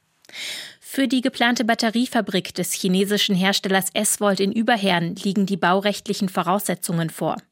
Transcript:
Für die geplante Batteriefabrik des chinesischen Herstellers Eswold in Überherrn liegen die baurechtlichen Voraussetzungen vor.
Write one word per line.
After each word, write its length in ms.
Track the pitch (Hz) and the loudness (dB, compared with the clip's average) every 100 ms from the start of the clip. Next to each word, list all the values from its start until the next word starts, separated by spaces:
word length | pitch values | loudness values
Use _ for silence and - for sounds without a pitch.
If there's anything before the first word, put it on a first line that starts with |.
| _ _ - - - - - - | _ _ -20 -14 -12 -10 -14 -18
Für 280 | - - 262 | -8 -2 2
die 140 | 262 | 2
geplante 440 | 247 - 240 240 | 0 0 0 2
Batteriefabrik 880 | 226 226 226 226 254 - 208 190 185 | 0 2 0 0 0 0 0 -2 -2
des 200 | - 175 | -4 -4
chinesischen 640 | - 190 185 196 208 - 185 | -2 0 2 2 2 2 2
Herstellers 540 | 190 196 190 190 185 | 2 2 2 0 0
Eswold 460 | - 214 - 208 190 | -2 -2 2 2 2
in 100 | 196 | 0
Überherrn 640 | 220 226 233 196 175 170 | 0 2 2 4 2 0
liegen 320 | 190 202 196 190 | -2 -2 0 0
die 100 | 196 | 2
baurechtlichen 720 | 175 196 202 202 - 196 190 | 2 2 2 -2 -4 -4 -2
Voraussetzungen 840 | - 170 202 - 175 - 170 160 | -2 0 0 0 -4 -2 -2 -4
vor. 260 | - 160 - - | -4 -4 -4 -10